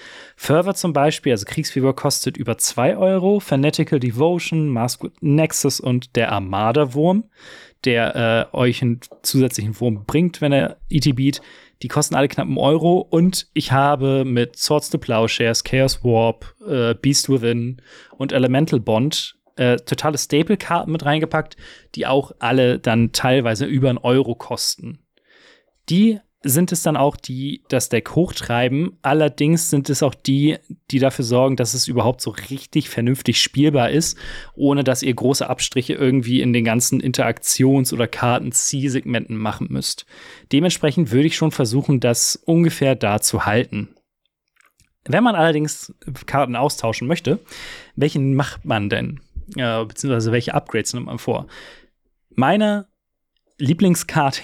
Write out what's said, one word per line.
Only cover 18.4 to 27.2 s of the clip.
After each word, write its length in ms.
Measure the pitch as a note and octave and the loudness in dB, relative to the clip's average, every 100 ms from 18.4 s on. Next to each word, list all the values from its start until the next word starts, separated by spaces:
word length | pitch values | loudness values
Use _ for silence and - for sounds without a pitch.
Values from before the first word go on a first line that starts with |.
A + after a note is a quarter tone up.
| B2+ C3 D#3+ C3 | 2 2 2 0
Bond, 560 | G#2+ A2 D3 - - - _ - | 2 0 0 -4 -8 -14 _ -2
äh, 220 | B2 A#2+ | 0 0
totale 400 | - C3+ D3+ C#3 | -2 -4 -2 -4
Staple-Karten 720 | - D3 E3 G3 - E3+ - | 0 0 2 -2 -2 -4 -2
mit 120 | D#3+ | -4
reingepackt, 540 | C#3+ D#3 D#3+ D#3 D3+ - - - _ - | -2 -2 0 -4 -6 -12 -20 -20 _ -6
die 100 | B2 | 0
auch 240 | C#3 C#3 - | 0 -2 -4
alle 400 | A#2 C3 B2 - | 0 2 2 2
dann 320 | - A2+ A#2 | 0 2 2
teilweise 540 | - B2+ C3 A#2 A2 C#3 | 0 2 2 2 -2 -2
über 240 | C#3 B2 | 0 0
einen 80 | B2 | 0
Euro 380 | A#2+ C3 A#2+ A#2+ | 2 2 0 -6
kosten. 640 | - A#2+ - - A#2 - _ _ _ _ _ _ _ _ - | -10 -6 -6 -6 -12 -16 _ _ _ _ _ _ _ _ -2
Die 300 | F3 A3 G#3+ - _ | 2 4 0 -8 _
sind 280 | C#3 C#3 F3+ | 0 2 2
es 100 | E3+ | 0
dann 160 | E3 C#3+ | 0 2
auch, 200 | C#3 | 0
die 460 | - | -2